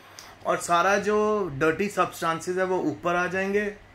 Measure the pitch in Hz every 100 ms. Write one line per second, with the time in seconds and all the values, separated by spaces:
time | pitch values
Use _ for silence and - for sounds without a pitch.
0 | - - - - - 170 - 170 185 202
1 | 190 214 214 214 180 135 156 160 202 -
2 | 175 - 170 160 180 180 185 185 156 135
3 | 175 175 180 185 196 202 208 202 -